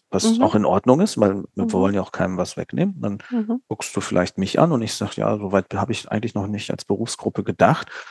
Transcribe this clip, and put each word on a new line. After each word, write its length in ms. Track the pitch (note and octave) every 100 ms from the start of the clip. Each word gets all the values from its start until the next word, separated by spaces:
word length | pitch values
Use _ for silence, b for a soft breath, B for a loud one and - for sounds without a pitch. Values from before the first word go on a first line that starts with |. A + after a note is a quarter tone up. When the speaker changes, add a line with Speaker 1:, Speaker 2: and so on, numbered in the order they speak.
| -
Speaker 1:
was 280 | G2 A3+ A3+
Speaker 2:
Mhm. 60 |
Speaker 1:
auch 120 | G#2+ G#2+
in 80 |
Ordnung 380 | G2 G2+ B2 C#3
ist, 180 | G#3 -
weil 240 | G2+ G2 F#2+ -
wir 100 | A2
Speaker 2:
Mhm. 80 |
Speaker 1:
wollen 220 | F#2+ G2 G2+
ja 60 |
auch 120 | F2+
keinem 240 | - F#2 F2+
was 180 | F2+ -
wegnehmen. 400 | F2+ B2 G3 E3+
Dann 160 | A2+ G2+ -
Speaker 2:
Mhm. 320 | A#3+ G#3+ B3 -
Speaker 1:
guckst 260 | - - -
du 20 |
vielleicht 380 | - F2+ F2+ -
mich 220 | F#2+ -
an 120 | E3+
und 100 | C3
ich 120 | G#2+
sag, 240 | - G2+ -
„Ja, 180 | G#2+ G#2+
so 140 | G2
weit 140 | G2 -
habe 180 | G#2+ B2
ich 180 | G#2+ -
eigentlich 260 | A2 A#2 G#2
noch 120 | G2+
nicht 240 | G2+ -
als 140 | - -
Berufsgruppe 580 | G2+ A#2 - G#2 -
gedacht.“ 460 | - F2+ F#2 D#3 - B B